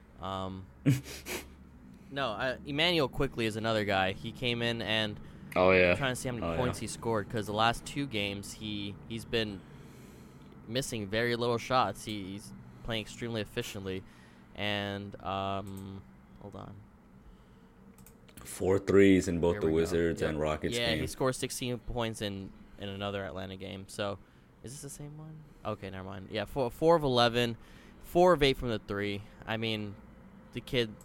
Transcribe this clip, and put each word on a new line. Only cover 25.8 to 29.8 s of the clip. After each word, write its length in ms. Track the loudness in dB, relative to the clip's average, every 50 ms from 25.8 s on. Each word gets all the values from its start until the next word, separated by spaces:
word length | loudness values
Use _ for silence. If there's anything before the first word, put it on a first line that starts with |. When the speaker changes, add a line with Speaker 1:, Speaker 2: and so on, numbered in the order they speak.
| -8 -10
Speaker 1:
never 160 | -10 -10 -10
mind. 240 | -10 -10 -12 -12 -6
Yeah, 140 | -4 -4 -4
four, 260 | -4 -2 -2 -2 -2
four 240 | -2 2 6 6 6
of 80 | 6 6
eleven, 540 | 4 6 6 6 6 6 4 2 2 0 -4 -10 -20 -20 -20 -20 -20 -20 -20 -14
four 300 | 0 4 8 8 8 8
of 80 | 8
eight 160 | 6 4 4 2
from 120 | 0 -2
the 100 | -4 -4
three. 420 | -4 -4 -4 -2 -2 -2 -2 -4 -8 -12 -18 -18 -6
I 120 | -4 -4 -2
mean, 360 | 0 -2 -2 -2